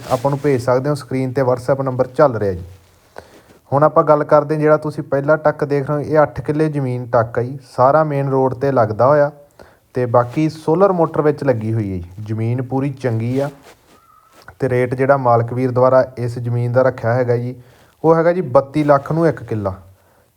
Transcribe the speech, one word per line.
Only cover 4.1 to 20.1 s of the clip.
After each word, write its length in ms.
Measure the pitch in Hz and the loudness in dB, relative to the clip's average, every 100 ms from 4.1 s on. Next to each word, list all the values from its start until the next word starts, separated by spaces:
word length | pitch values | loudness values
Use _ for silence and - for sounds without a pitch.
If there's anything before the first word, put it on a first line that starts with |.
| 151 | 2
ਕਰਦੇ 320 | 147 151 147 156 | 4 2 2 0
ਹਾਂ, 60 | |
ਜਿਹੜਾ 160 | 151 151 | 2 2
ਤੁਸੀਂ 260 | 156 143 | 0 -8
ਪਹਿਲਾ 320 | - 139 143 156 | -4 -2 0 0
ਟੱਕ 280 | 151 147 | 0 -2
ਦੇਖ 260 | 147 143 135 | -2 -2 -2
ਰਹੇ 60 | 147 | -4
ਹੋ, 40 | |
ਇਹ 220 | 139 151 | 0 2
ਅੱਠ 200 | 143 - | 2 0
ਕਿੱਲੇ 280 | - 151 156 | -6 -2 -2
ਜ਼ਮੀਨ 360 | 147 135 123 123 | -2 -4 -6 -2
ਟੱਕ 340 | 123 113 - | 0 0 -2
ਆ 20 | |
ਜੀ, 180 | 120 139 - - | -6 -8 -10 0
ਸਾਰਾ 280 | 127 151 | 4 4
ਮੇਨ 260 | 156 143 139 | 2 -2 0
ਰੋਡ 240 | 135 131 | 0 0
'ਤੇ 180 | 123 139 | 0 0
ਲੱਗਦਾ 360 | 131 110 104 123 | 2 0 2 2
ਹੋਇਆ। 240 | 147 143 156 - _ - _ _ | 4 2 -4 -18 _ -20 _ _
ਤੇ 120 | - 123 | -6 0
ਬਾਕੀ 440 | 123 120 156 156 | 0 0 -2 -2
ਸੋਲਰ 420 | 156 - 165 196 | -2 -2 2 2
ਮੋਟਰ 300 | 185 160 160 | 2 0 0
ਵਿੱਚ 220 | 151 147 | 0 0
ਲੱਗੀ 300 | 139 117 110 | -2 -2 -2
ਹੋਈ 180 | 113 101 | -4 -4
ਹੈ 60 | 95 | -6
ਜੀ। 60 | 87 - | -10 -14
ਜ਼ਮੀਨ 420 | 107 110 113 123 | -10 -6 -4 -4
ਪੂਰੀ 280 | 123 131 139 | -4 -4 -4
ਚੰਗੀ 500 | 139 127 113 117 131 | -4 -4 -4 -2 -4
ਆ। 100 | 143 - - - _ _ _ _ _ _ - - | -4 -8 -20 -20 _ _ _ _ _ _ -20 -6
ਤੇ 100 | 131 | -2
ਰੇਟ 260 | 123 127 127 | 0 -2 0
ਜਿਹੜਾ 220 | 135 139 | 2 2
ਮਾਲਕ 360 | 127 117 117 | 4 2 2
ਵੀਰ 180 | 123 127 | -2 -2
ਦੁਆਰਾ 340 | 123 127 131 123 - | 2 4 4 2 -2
ਇਸ 220 | 120 120 | -8 -6
ਜ਼ਮੀਨ 320 | 117 120 120 | -4 -4 0
ਦਾ 100 | 123 | 2
ਰੱਖਿਆ 320 | 127 127 113 | 2 0 -2
ਹੈਗਾ 240 | 123 120 117 | 0 0 -2
ਜੀ, 180 | 120 127 - _ _ _ | -4 -10 -16 _ _ _
ਉਹ 120 | 156 165 | 2 4
ਹੈਗਾ 180 | 165 | 4
ਜੀ 80 | 180 | 0
ਬੱਤੀ 420 | 156 131 131 151 | 0 0 0 0
ਲੱਖ 280 | 147 139 139 | 2 2 2
ਨੂੰ 160 | 156 165 | 0 0
ਇੱਕ 160 | - | -2
ਕਿੱਲਾ। 300 | 113 110 98 92 - _ _ | -6 -6 -4 -6 -12 _ _